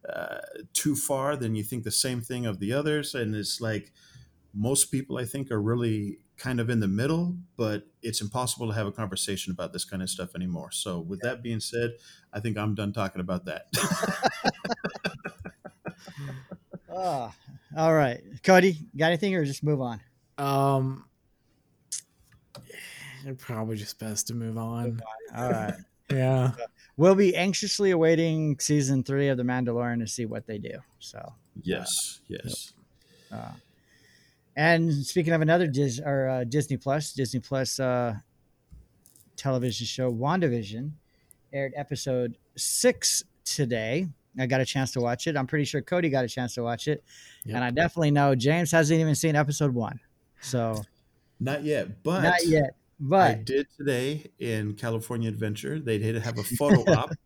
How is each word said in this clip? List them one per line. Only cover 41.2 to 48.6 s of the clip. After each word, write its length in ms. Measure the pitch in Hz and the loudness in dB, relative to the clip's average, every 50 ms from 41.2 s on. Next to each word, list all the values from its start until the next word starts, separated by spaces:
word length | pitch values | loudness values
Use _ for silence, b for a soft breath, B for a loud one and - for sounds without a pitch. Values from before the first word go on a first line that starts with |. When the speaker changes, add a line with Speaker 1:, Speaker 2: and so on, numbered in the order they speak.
| b b b b _ _ | b b b b _ _
Speaker 2:
aired 220 | - 139 139 131 139 | -6 -4 -4 -4 -4
episode 600 | 143 143 _ 143 - - 139 127 123 123 120 - _ _ _ _ | -8 -6 _ -6 -6 -2 -2 0 0 -2 -2 -6 _ _ _ _
six 720 | 127 - - - - - 247 - - - - - - - _ _ _ _ | -6 -4 -2 -2 4 4 2 2 4 0 0 0 0 -2 _ _ _ _
today. 640 | - - - 147 113 120 113 110 110 127 165 190 165 139 _ _ _ _ 123 | -6 0 0 0 2 2 0 0 0 0 0 0 -2 -6 _ _ _ _ -2
I 60 | 131 | 0
got 160 | 123 131 131 | 2 4 2
a 40 | 131 | 2
chance 260 | - - 135 131 123 | 2 0 0 0 0
to 100 | - 127 | 0 0
watch 260 | 120 120 123 123 - | 0 0 0 0 -2
it. 80 | 165 151 | -2 0
I'm 100 | 143 131 | 0 0
pretty 200 | - - 151 143 | 0 2 0 0
sure 160 | - - 143 | 0 -2 -4
Cody 280 | - - 180 180 170 156 | -2 0 0 2 2 2
got 140 | 131 131 127 | 2 2 0
a 60 | 113 | 0
chance 240 | - 135 123 117 - | -2 -4 -4 -4 -4
to 80 | 123 117 | -4 -2
watch 240 | 117 120 113 - | -2 -4 -2 -2
it. 160 | 151 151 - B B B B B B B B B | -2 -2 -2 B B B B B B B B B
Speaker 3:
Yep. 120 | 110 107 | -4 -2
Speaker 2:
And 100 | 120 123 | 0 0
I 60 | 123 | 0
definitely 400 | 120 147 170 165 - 170 156 147 | 2 2 2 2 2 2 4 4
know 220 | 147 143 143 139 135 | 6 6 6 6 4
James 380 | 127 113 139 160 175 | 4 4 2 4 4